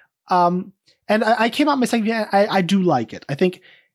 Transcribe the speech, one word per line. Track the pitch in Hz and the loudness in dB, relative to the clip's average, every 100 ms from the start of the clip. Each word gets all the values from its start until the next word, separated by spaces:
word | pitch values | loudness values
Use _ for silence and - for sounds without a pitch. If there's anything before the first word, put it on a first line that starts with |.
| _ _ - | _ _ -2
Um, | 180 175 180 - - _ _ - | 2 2 0 -6 -16 _ _ -4
and | 214 | 0
I, | 220 226 | 0 0
I | 226 | 0
came | - 294 | 0 0
out | 277 | 0
my | 233 | 0
second, | 233 208 | 0 -2
I, | 226 214 196 208 | -2 0 0 2
I | 196 | 0
do | 175 196 | 0 0
like | 180 131 113 | 2 0 -2
it. | 95 - | -10 -10
I | 143 | -2
think, | 185 - - _ _ | -2 -2 -14 _ _